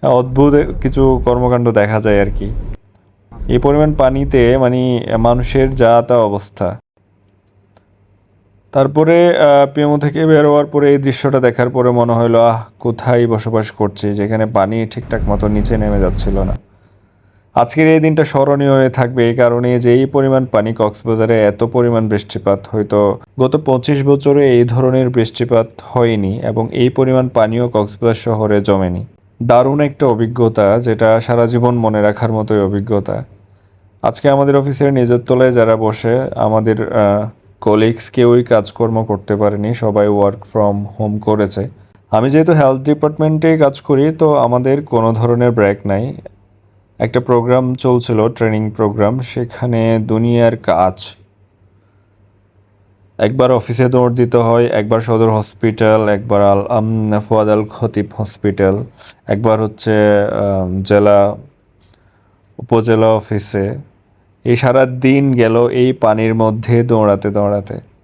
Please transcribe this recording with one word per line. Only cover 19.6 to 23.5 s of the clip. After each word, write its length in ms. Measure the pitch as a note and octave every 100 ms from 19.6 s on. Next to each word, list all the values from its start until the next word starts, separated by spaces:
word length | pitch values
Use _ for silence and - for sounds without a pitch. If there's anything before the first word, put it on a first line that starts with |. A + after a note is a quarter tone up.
| B2 B2
যে 140 | B2
এই 120 | B2 C3+
পরিমাণ 400 | C#3 C3+ C3 B2+
পানি, 280 | A2 G#2 A2+
কক্সবাজারে 680 | G#2+ G#2 A#2+ A2 A2 A2+ G#2
এত 180 | G#2
পরিমাণ 440 | A#2+ B2 A#2+ A#2 A2
বৃষ্টিপাত 580 | G#2 - - G2 G2 G2
হয়তো 480 | A2 G#2 G#2 G#2 G2 - -
গত 160 | B2+